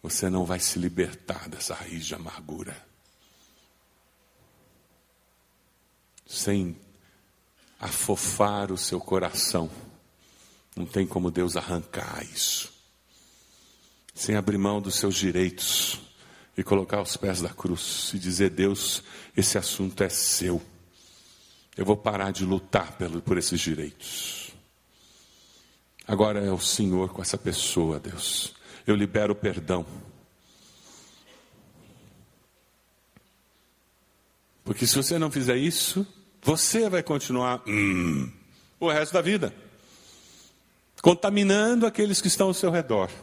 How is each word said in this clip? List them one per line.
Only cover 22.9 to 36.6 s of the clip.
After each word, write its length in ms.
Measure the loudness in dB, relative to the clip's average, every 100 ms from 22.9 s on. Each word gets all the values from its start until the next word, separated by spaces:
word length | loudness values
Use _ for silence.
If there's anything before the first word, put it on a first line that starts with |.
pelo, 280 | -6 -6 -4
por 160 | 0 0
esses 240 | 2 -2
direitos. 880 | -2 -4 -6 -12 -12 -8 -8 -10 -14 -18 _ _ _ _ -20 -20 -20 _ -20 -20 _ _ _ -20 -4
Agora 340 | 2 4 4
é 80 | 0
o 80 | 0
Senhor 540 | 0 0 2 2 0
com 80 | -4
essa 160 | -6 -4
pessoa, 640 | -4 -2 -2 0 0 -2
Deus. 540 | -8 -8 -4 -4 -6 -12 -20 -8 0
Eu 100 | 2
libero 360 | 2 0 0
o 40 | 0
perdão." 500 | -2 -4 -2 -2 -2 -14 -18 -20 _ _ _ _ -20 -20 -20 -20 -20 -20 -20 -20 _ -20 -20 -20 -20 -20 -20 -20 -20 _ _ _ _ _ _ _ _ _ _ _ _ _ _ _ _ _ _ _ _ _ _ _
Porque 220 | -8 0 2
se 100 | 2
você 220 | 2 0
não 120 | 0
fizer 260 | 0 2 2
isso, 500 | 2 0 -2 -2 -4 -8 -20 _
você 460 | 0 2